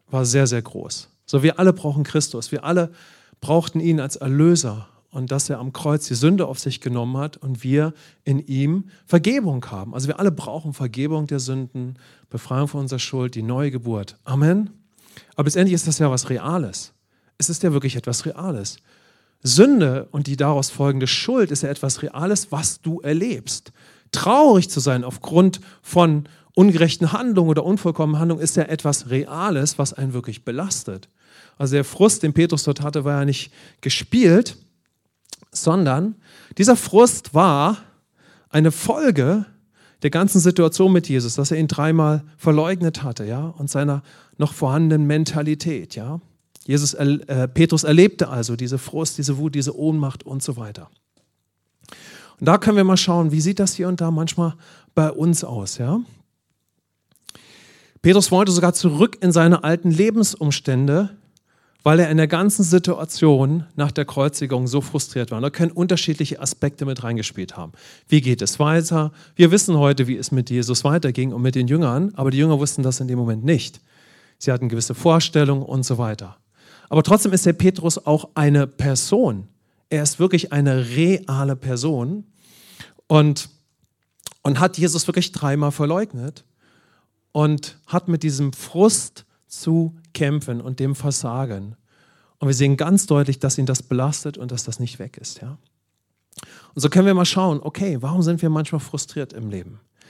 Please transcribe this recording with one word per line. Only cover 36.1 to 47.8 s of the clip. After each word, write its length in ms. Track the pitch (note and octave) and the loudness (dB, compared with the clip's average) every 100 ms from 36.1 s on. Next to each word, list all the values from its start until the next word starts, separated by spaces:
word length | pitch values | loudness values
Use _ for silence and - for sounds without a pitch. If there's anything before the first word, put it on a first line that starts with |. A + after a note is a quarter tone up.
| G#3+ _ - - - | -8 _ -20 -10 0
dieser 180 | G#3 A#3+ | 4 4
Frust 580 | - F#3+ A#3+ - - | 4 6 6 4 -2
war 440 | D#3 F#3 C#3+ D#3+ G#3+ - _ _ _ _ _ _ | 4 4 4 0 -2 -8 _ _ _ _ _ _
eine 220 | D#3 D#3 | 2 2
Folge 760 | - - C4+ D4 D3+ C3 G#3 G3+ _ _ _ _ _ | 2 -4 0 2 2 2 0 -4 _ _ _ _ _
der 80 | D3 | -2
ganzen 300 | E3 G3 F#3+ | 0 2 4
Situation 520 | E3+ F3+ D#3+ - F#3+ | 4 4 2 4 4
mit 160 | F#3 - | 4 2
Jesus, 260 | C3 A#2+ B2+ | -2 -2 -4
dass 160 | C#3 | -2
er 60 | D#3+ | 0
ihn 100 | D#3 | -2
dreimal 560 | - D#3 D#3+ D3+ D3+ D3+ _ | 0 0 2 2 0 -4 _
verleugnet 680 | E3 D3+ E3 F#3+ E3+ - | 0 2 0 -2 -2 -4
hatte, 220 | C#3 A2+ G#2+ | -8 -8 -8
ja, 200 | B2 E3 | -6 -8
und 240 | E3 C#3+ | -8 -6
seiner 340 | C#3 C#3+ C#3 - - _ - | -2 -2 -2 -8 -20 _ -4
noch 160 | D3 | -4
vorhandenen 520 | - C#3 C#3+ D#3+ D#3 D3 | -2 0 2 4 4 2
Mentalität, 920 | D3+ D#3 D3+ D3+ D3+ E3 C3+ E2 - | 0 0 -2 -2 -4 -4 -6 -8 -12
ja. 260 | A#2 E3 - _ _ _ - | -10 -10 -14 _ _ _ -2
Jesus, 300 | C#3+ D3 - | 0 0 0
äh, 520 | C#3+ D3 - C3 B2+ | 0 0 -2 -4 0
Petrus 380 | B2+ E3 D#3 | 2 4 2